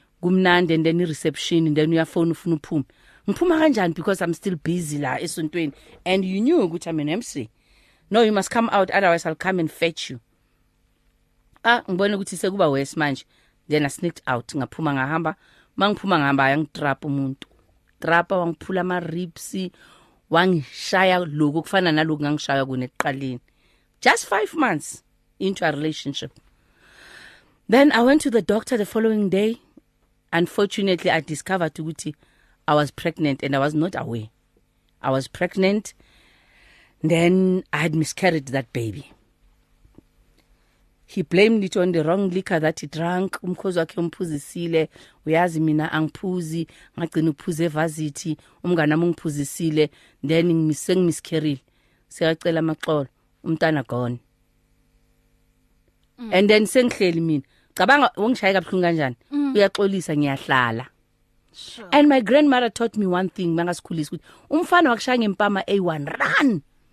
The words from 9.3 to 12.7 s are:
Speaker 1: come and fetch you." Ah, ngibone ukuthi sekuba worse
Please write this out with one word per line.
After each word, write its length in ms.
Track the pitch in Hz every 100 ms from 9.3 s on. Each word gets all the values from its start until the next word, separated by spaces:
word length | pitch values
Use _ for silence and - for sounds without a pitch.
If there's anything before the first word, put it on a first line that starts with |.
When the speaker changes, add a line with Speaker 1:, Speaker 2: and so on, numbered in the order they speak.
| 160
Speaker 1:
come 240 | 185 185
and 120 | 160
fetch 380 | - 165 160 -
you." 100 | 123 - _ _ _ _ _ _ _ _ _ _ _ _ _
Ah, 180 | 226 240 -
ngibone 280 | 180 202 202
ukuthi 220 | 196 180
sekuba 320 | 190 196
worse 260 | 160